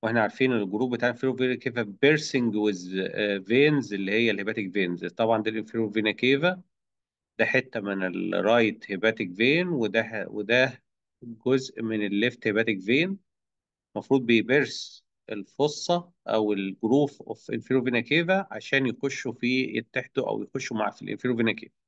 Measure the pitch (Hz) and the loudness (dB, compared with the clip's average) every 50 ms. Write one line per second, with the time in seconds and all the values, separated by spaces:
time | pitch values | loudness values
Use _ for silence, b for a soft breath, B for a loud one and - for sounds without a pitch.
0 | - 110 117 117 107 101 - - 131 131 127 113 101 95 98 107 127 127 120 113 | -2 0 2 2 2 0 0 0 0 2 2 0 0 -2 -2 -2 -2 -2 -2 0
1 | 120 120 117 120 - 131 127 127 131 127 127 - - 131 113 120 113 101 98 - | 0 -2 -2 0 -2 -2 0 0 0 -2 -2 -2 -4 -6 -4 -4 -6 -6 -2 4
2 | - 139 156 151 156 - - 135 123 117 101 107 107 104 101 90 90 90 95 95 | 4 6 6 4 0 -2 0 0 2 2 2 2 2 0 0 -2 -6 -6 -4 -4
3 | 92 - - - 107 104 101 98 92 95 113 131 143 151 151 143 120 101 104 98 | -4 -4 -2 -2 -2 -2 -2 -2 -2 2 4 6 6 6 4 2 0 -2 -4 -4
4 | 98 95 101 110 117 113 104 98 101 101 107 113 104 92 87 104 95 87 87 85 | -2 0 0 2 2 2 0 0 -4 -4 -4 -4 -6 -2 0 0 0 0 -2 -4
5 | 95 87 87 - 117 110 113 110 104 113 110 110 107 - - 117 113 104 101 110 | -6 -8 -2 0 2 2 2 2 2 -2 -4 -4 -8 -4 -2 -2 -2 0 0 0
6 | 104 107 101 - - 127 139 139 156 180 185 185 - _ _ _ _ _ _ _ | 0 0 0 0 2 2 2 2 2 0 -2 -2 -10 _ _ _ _ _ _ _
7 | _ _ _ _ _ _ _ - 110 98 - 131 - - - 117 98 101 98 98 | _ _ _ _ _ _ _ -2 -2 2 2 0 0 0 -8 -6 -4 -4 -4 -2
8 | 92 92 87 92 92 92 92 92 92 104 117 120 117 107 - - - - 101 92 | -2 -4 -2 -4 -4 -2 0 0 2 4 6 6 4 4 0 -4 -8 -8 -6 0
9 | 98 110 110 - 110 90 90 92 113 127 147 170 180 180 170 135 113 104 98 113 | 0 0 0 0 -6 -8 -2 0 2 2 4 2 0 0 -2 -2 -2 0 0 0
10 | 110 110 113 107 - - - 104 104 101 117 127 131 123 - - _ _ _ _ | -2 0 -4 -8 -8 -8 -8 -8 -2 2 4 4 4 2 0 -10 _ _ _ _
11 | _ _ _ _ - 120 117 107 _ 127 131 135 131 - - - 117 110 110 107 | _ _ _ _ -16 -16 -16 -6 _ 0 2 2 0 -4 -10 -8 -6 -4 -2 -2
12 | 104 101 101 101 110 123 120 - - 113 101 107 113 113 107 95 92 98 120 143 | -2 0 0 2 0 0 -2 -2 -2 0 2 2 2 2 0 -2 0 2 2 2
13 | 165 190 196 196 _ _ _ _ _ _ _ _ _ _ _ _ _ _ _ 104 | 2 0 -4 -8 _ _ _ _ _ _ _ _ _ _ _ _ _ _ _ -10
14 | 98 - 135 135 123 117 120 113 107 110 127 147 135 110 - - - - - - | -2 2 2 2 4 4 4 4 4 2 2 2 2 0 -6 -12 -14 -14 -18 -20
15 | _ _ _ _ _ - 110 104 98 _ _ - 139 147 147 - - - 175 175 | _ _ _ _ _ -10 -10 -10 -10 _ _ -2 -2 -2 -2 -4 -4 -2 -2 -2
16 | 175 - _ _ _ - 110 110 107 104 104 98 98 98 95 _ - 107 120 143 | -2 -8 _ _ _ -2 0 0 2 2 0 -2 -2 -6 -6 _ 0 2 4 4
17 | 147 143 - _ - - 110 - _ - 113 113 107 - 131 131 123 127 120 117 | 2 2 -2 _ -14 -14 -14 -14 _ -8 -8 -8 -4 0 0 0 0 2 0 -2
18 | 113 - 147 165 170 170 190 196 190 - - 110 - - - 135 135 123 113 - | 0 0 0 0 2 2 0 0 0 -4 -10 -14 -6 -2 0 2 2 0 -2 -2
19 | - 139 135 - - 127 117 - - 120 127 131 127 - - 113 117 _ - 131 | -4 -6 -4 -4 -8 -8 -8 -4 -2 0 0 0 -2 -2 -4 -6 -6 _ -8 -8
20 | 127 - _ - 123 104 107 107 104 - _ 131 - - 117 110 107 101 101 - | -8 -4 _ -4 -2 -2 -4 -6 -6 -6 _ -8 -8 -6 -4 -2 -2 -4 -4 -8
21 | - 98 110 107 - 127 123 113 117 113 110 110 - - _ _ _ | -10 -10 -10 -6 -2 -2 0 0 0 0 0 -4 -8 -18 _ _ _